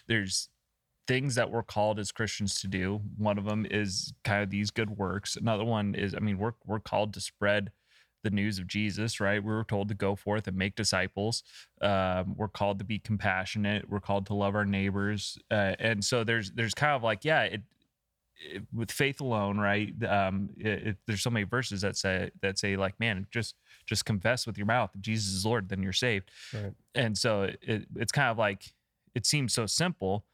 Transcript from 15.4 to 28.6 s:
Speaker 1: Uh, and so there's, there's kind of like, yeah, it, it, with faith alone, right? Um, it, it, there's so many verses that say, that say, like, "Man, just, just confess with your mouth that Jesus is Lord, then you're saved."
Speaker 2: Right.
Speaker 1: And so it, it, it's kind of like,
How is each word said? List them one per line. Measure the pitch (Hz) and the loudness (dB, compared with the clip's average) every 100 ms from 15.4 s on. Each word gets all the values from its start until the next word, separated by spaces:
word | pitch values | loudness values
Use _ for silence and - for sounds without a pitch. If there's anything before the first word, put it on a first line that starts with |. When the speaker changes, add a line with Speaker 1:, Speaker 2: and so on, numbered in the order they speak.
| - | -2
Speaker 1:
Uh, | 107 98 90 | 2 2 2
and | 113 107 | 0 2
so | 98 123 113 | 2 2 2
there's, | 117 98 | 2 0
there's | 104 113 | -2 -2
kind | 98 147 143 | 2 2 2
of | |
like, | 113 107 | 2 0
yeah, | 151 156 | 2 2
it, | 107 104 - _ _ _ _ _ _ - | 2 -2 -10 _ _ _ _ _ _ -20
it, | 76 90 110 | -12 -12 -8
with | 113 113 | -6 -4
faith | - 139 135 | 0 0 0
alone, | 135 110 101 101 | -2 0 0 2
right? | 101 101 107 - | 2 2 0 -4
Um, | 107 101 95 98 98 - | 0 2 2 0 -4 -4
it, | 107 101 113 | -2 -2 -2
it, | 98 - | -6 -4
there's | 101 | -2
so | 127 | 0
many | 117 98 | 0 0
verses | 120 120 98 | -2 -2 -2
that | 98 98 | -2 -2
say, | 98 92 92 - | 0 0 -2 -4
that | 98 95 | -4 0
say, | 104 98 | 0 0
like, | 95 - | 0 0
"Man, | 113 95 98 | -2 -2 -4
just, | 120 110 - _ - - | -4 -6 -8 _ -16 -4
just | 104 | -2
confess | - 107 110 127 - | 0 2 2 2 -2
with | 98 | -2
your | 104 | 2
mouth | 120 107 | 2 2
that | 98 | -4
Jesus | 104 110 101 | -2 0 0
is | 95 104 | 0 2
Lord, | 120 95 | 0 0
then | 98 | -2
you're | 95 | -2
saved." | 95 127 101 - - - | 0 2 0 -4 -16 -12
Speaker 2:
Right. | 110 101 - _ - | -8 -8 -10 _ 0
Speaker 1:
And | 117 98 | 0 2
so | 120 104 | 2 2
it, | 98 - | 2 -2
it, | - 110 - - | -2 -2 -2 -6
it's | 117 | -2
kind | - 135 | 2 2
of | 113 | 4
like, | 107 98 | 2 0